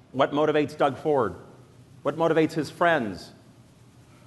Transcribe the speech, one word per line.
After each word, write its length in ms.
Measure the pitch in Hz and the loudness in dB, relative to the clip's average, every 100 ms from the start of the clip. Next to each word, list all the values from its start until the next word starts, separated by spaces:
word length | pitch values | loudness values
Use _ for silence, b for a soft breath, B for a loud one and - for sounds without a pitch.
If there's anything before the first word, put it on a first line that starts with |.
| - | -10
what 180 | 127 131 | 0 0
motivates 440 | 143 151 151 143 - | 2 2 2 0 0
Doug 220 | 147 131 | 0 0
Ford, 380 | 160 143 107 85 - - - - - - | -2 0 0 -4 -16 -20 -20 -20 -20 -8
what 160 | 139 156 | -6 -2
motivates 360 | 165 160 156 | 0 2 0
his 180 | 160 139 | 0 -6
friends. 600 | - 175 160 110 87 - - - - - - - - - - | 0 2 2 -2 -8 -14 -20 -20 -20 -20 -20 -20 -20 -20 -20